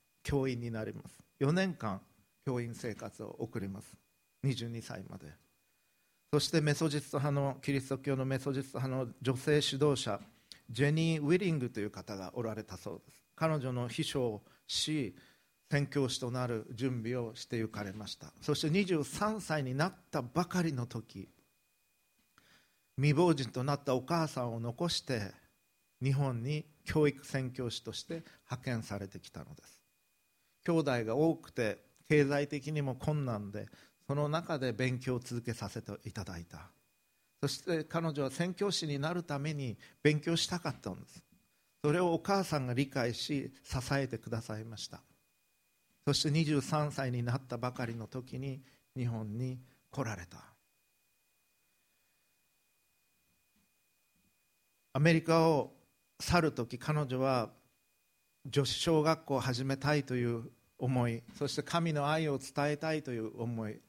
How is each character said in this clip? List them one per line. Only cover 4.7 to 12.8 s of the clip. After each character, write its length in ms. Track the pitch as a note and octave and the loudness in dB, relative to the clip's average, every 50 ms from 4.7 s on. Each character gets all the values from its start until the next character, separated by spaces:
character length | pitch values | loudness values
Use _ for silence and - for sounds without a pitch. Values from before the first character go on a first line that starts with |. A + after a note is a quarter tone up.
| A#2 A#2 | -8 -8
歳 220 | A2+ - - - F#2+ - | -10 -10 -10 -10 -10 -12
ま 80 | - | -14
で。 100 | F#2+ - D2 E2 - _ _ _ _ _ _ _ _ _ _ _ _ _ _ _ _ _ _ - | -14 -14 -18 -20 -20 _ _ _ _ _ _ _ _ _ _ _ _ _ _ _ _ _ _ 2
そ 60 | D3 | 2
し 100 | - - | 2 4
て 120 | - E3 | 4 4
メ 120 | D3+ D3+ C#3+ | 4 4 4
ソ 140 | - D#3+ | 4 2
ジ 120 | D#3 C#3+ D3 | 2 0 -2
ス 120 | - - | -4 -2
ト 80 | - C#3 | -2 0
派 120 | C3+ D3+ | 0 2
の、 280 | C#3+ C#3 C#3 C#3 C3 - | 2 2 2 0 -2 -2
キ 100 | - - | -2 0
リ 100 | C#3 C3+ | 0 0
ス 80 | C3 - | 0 -2
ト 80 | C3+ | -4
教 180 | C3 C3+ C#3+ C3+ | -2 0 0 0
の 100 | C3 C3 | 0 0
メ 140 | C3 C3+ C3 | 0 -2 -2
ソ 140 | C3 D3 C3+ | -2 -2 -2
ジ 100 | C3+ C#3 | -2 -4
ス 80 | - | -4
ト 80 | - - | -4 -4
派 260 | C3 C3 B2+ C3 C3 | -2 -2 -2 -2 -4
の 80 | A#2+ - - | -4 -6 -2
女 140 | A#2+ C3+ C3 | 0 0 0
性 240 | B2+ - D#3 D3 D3 C#3 | 2 4 4 4 6 4
指 220 | - - C3+ D3 | 2 2 4 4
導 160 | D3+ C#3 B2 | 4 4 4
者、 180 | - A#2 G2+ - - - - _ _ _ - - _ - | 0 -2 -2 -4 -6 -12 -20 _ _ _ -20 -20 _ -8
ジ 160 | A#2 A#2 D3 | 0 2 4
ェ 40 | C#3+ | 4
ニ 280 | D#3 D#3+ E3 E3 E3 D#3 | 6 4 4 4 2 2
ー・ 40 | D3 | 4
ウ 60 | C#3+ | 4
ィ 80 | F3 | 4
リ 140 | F#3 G#3 F3+ | 4 4 2
ン 80 | D#3+ C#3+ | 2 2
グ 100 | B2 A#2+ | 0 -2
と 100 | - A2 | -2 -2
い 60 | G2+ | -4
う 60 | G#2 | -4
方 240 | - G2 - - G#2 | -4 -8 -10 -8 -8
が 160 | G2 F#2+ F2+ - | -8 -8 -6 -4
お 60 | B2+ | -4
ら 140 | A2+ A2 G#2+ | -4 -4 -4
れ 80 | G#2+ G#2 | -6 -8
た 140 | - F#2+ | -10 -12
そ 160 | F2 | -10